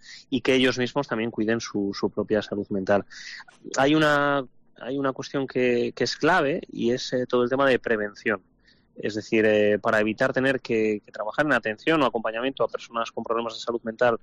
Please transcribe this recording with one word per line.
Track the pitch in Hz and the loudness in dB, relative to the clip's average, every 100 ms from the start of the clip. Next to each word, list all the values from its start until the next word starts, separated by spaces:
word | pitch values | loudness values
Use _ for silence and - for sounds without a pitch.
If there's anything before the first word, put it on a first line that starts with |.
| - - - | -18 -20 -6
y | 131 | -2
que | - 131 | 2 4
ellos | 127 120 | 4 2
mismos | 120 143 139 | -2 -2 -4
también | 113 113 | -2 -4
cuiden | 110 107 117 | -2 0 0
su, | - 104 98 | -2 -4 -4
su | 98 101 | -2 -2
propia | - 101 107 | -2 -2 0
salud | - 101 98 | -2 -6 -4
mental. | 101 95 101 - - - - - - - - | -4 2 0 0 -10 -16 -18 -20 -20 -8 0
Hay | 139 156 | 4 4
una, | 151 147 143 143 127 - _ - | 4 4 2 0 -4 -12 _ -14
hay | 117 139 | -8 -4
una | 135 | -2
cuestión | 131 135 143 131 | -4 -6 -4 -2
que, | 131 127 120 120 - | 0 2 2 0 -2
que | |
es | 120 - | -4 0
clave | 147 180 139 165 - | 2 2 2 -2 -6
y | - 117 | -4 -2
es, | 127 - | -2 -2
eh, | 127 123 | -4 0
todo | 123 | 2
el | 120 | 2
tema | 131 139 | 2 4
de | 123 | 2
prevención. | - 110 104 101 117 101 - _ _ _ _ - | 2 -2 -2 -4 -4 -4 -4 _ _ _ _ -10
Es | 107 | -6
decir, | 107 - 113 110 | -6 0 2 4
eh, | 107 104 101 | 4 4 2
para | 113 110 | 2 2
evitar | 107 107 131 | 2 0 0
tener | 131 131 135 | 0 0 0
que, | - 113 110 107 - | -2 0 0 -2 -6
que | |
trabajar | - 107 127 151 | -10 -6 -2 0
en | |
atención | 123 110 107 - 160 | 0 0 -4 0 2
o | 127 | 2
acompañamiento | 117 113 110 131 135 | 0 -4 -4 -4 -2
a | 113 | -2
personas | - - 117 113 | -4 -8 -6 -6
con | - | -6
problemas | 110 113 117 | -4 -2 -4
de | 113 | -6
salud | - 117 | -6 -6
mental | 113 113 123 113 | -6 0 2 0